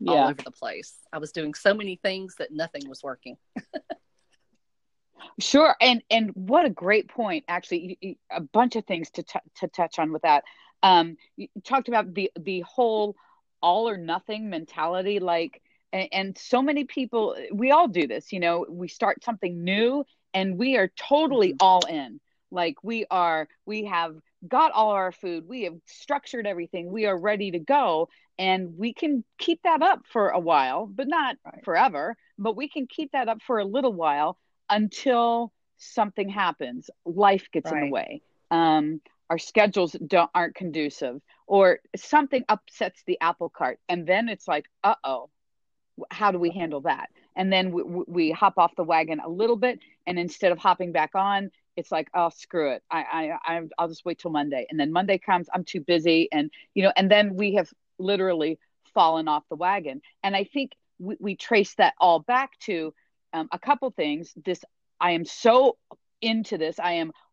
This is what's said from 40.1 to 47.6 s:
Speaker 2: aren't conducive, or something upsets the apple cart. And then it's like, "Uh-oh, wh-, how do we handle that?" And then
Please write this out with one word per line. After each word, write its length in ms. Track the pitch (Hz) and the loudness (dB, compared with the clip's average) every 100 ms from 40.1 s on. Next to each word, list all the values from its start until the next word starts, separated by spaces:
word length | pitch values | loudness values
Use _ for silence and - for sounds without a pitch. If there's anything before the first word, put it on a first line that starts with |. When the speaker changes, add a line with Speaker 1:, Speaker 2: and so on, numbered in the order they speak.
| 185 170 | 2 4
Speaker 2:
aren't 220 | 180 170 - | 0 -2 -4
conducive, 640 | 180 156 147 - 131 135 - _ - | -8 -4 -4 -4 -8 -8 -16 _ 2
or 320 | 196 190 - _ - | 6 6 4 _ -14
something 500 | - 302 277 262 - | 2 2 4 0 0
upsets 560 | 214 _ - 202 - | -2 _ -6 -6 -6
the 140 | - 180 | -6 -2
apple 300 | 165 - 165 | 0 -2 -8
cart. 300 | - 131 - - | -4 -4 -4 -6
And 160 | 180 160 | -4 0
then 220 | 190 233 | 0 0
it's 180 | 196 - | -6 -4
like, 180 | 151 - _ | -4 -4 _
"Uh-oh, 460 | 196 - 135 127 131 _ _ _ _ _ _ - | 0 0 -2 -6 -8 _ _ _ _ _ _ -18
wh-, 40 | - | -16
how 200 | - 208 | -2 0
do 60 | 180 | 2
we 120 | 170 | -2
handle 300 | 180 165 147 | -2 -6 -4
that?" 280 | 156 135 - _ _ - | -4 -4 -8 _ _ -4
And 160 | 190 | 0
then 200 | 190 | 2